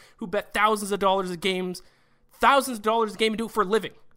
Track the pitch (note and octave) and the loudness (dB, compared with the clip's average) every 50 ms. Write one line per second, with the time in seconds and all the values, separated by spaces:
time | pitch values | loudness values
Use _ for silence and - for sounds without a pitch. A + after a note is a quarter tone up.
0 | - - _ - A3+ F3+ F#3 G3+ - - - G#3+ G#3 G#3+ A3 G#3 G#3 F#3+ G3+ F#3+ | -20 -20 _ -14 -10 -6 -4 -6 -6 -4 -2 2 2 2 2 0 -2 -4 -2 0
1 | G3 G3 F#3+ G3 F#3+ F3+ F3+ E3 D#3 F#3+ F#3+ F#3 F#3 F3+ F3 - - _ _ _ | 2 2 2 2 -2 -4 -6 -4 -2 -2 -2 -2 -4 -6 -8 -10 -14 _ _ _
2 | _ _ _ _ _ _ _ - A#3 A3+ C#4 C#4 B3 C4 B3 G#3 G3+ A3 A3 A#3 | _ _ _ _ _ _ _ 2 4 4 6 4 2 0 -6 -4 -2 0 0 0
3 | A3+ G#3+ F#3+ F3+ A3+ A3 A3 G#3 A3+ A3 - A3 G3+ F3+ G#3+ A3 F#3 - - - | 0 -2 -2 -2 -2 -2 -2 -4 -6 -6 -2 -2 0 2 0 0 -2 -4 -14 -16
4 | - - - | -20 -20 -10